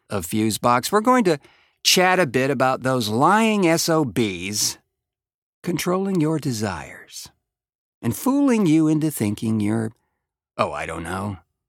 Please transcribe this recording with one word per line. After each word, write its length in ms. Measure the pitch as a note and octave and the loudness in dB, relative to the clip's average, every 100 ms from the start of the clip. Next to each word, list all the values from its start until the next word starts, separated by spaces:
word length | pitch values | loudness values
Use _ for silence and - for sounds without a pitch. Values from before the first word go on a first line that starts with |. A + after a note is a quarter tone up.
| - | -8
of 160 | G#2 E2+ | -8 -4
Fusebox. 680 | A2 A2 G2+ B2 B2 - | -2 0 0 2 0 2
We're 80 | G3+ | 0
going 240 | A3 B3+ | 2 2
to 140 | F#3+ D3 - _ _ _ | 4 0 -4 _ _ _
chat 360 | - - F#3 F#3 | 0 4 4 4
a 60 | E3+ | 2
bit 240 | B2+ C3+ | 0 0
about 320 | C3 C3 C3 | 2 0 0
those 260 | B2 C3 G#2+ | 0 0 0
lying 580 | A2 D3+ G#3 A3+ G#3 F3 | 2 4 4 2 2 2
S 220 | E3 - | 2 2
O 160 | D#3+ | 0
Bs 720 | C#3 G2+ A2 F2+ F#2 G#2+ - - _ _ _ _ _ _ _ _ | 0 0 -2 -2 -6 -4 -4 -6 _ _ _ _ _ _ _ _
controlling 560 | - D#3+ - F#3 G3 F#3+ | -6 -4 -2 -2 -2 0
your 200 | D3+ D#3+ | 0 -2
desires 880 | C3+ A2+ G#2+ E2+ C#2 - - - - _ _ _ _ _ _ _ | -4 -4 -4 -6 -10 -18 -20 -20 -20 _ _ _ _ _ _ _
and 160 | A#2 - | -6 -4
fooling 500 | - C#4 C#4+ A#3 F#3+ | -2 2 2 2 4
you 220 | D#3 D#3 | 4 4
into 240 | D#3 D#3 | 2 0
thinking 480 | - G#2+ G#2+ A2+ A2 | -2 -2 -2 -4 -2
you're, 320 | G#2 A2+ A2 - _ _ _ _ _ - | -2 -2 -4 -10 _ _ _ _ _ -4
oh, 160 | G#2 | -4
I 140 | D2 D#2+ | -4 -8
don't 180 | E2 | -8
know, 340 | E2 F#2 G2+ F2+ _ _ | -8 -6 -8 -10 _ _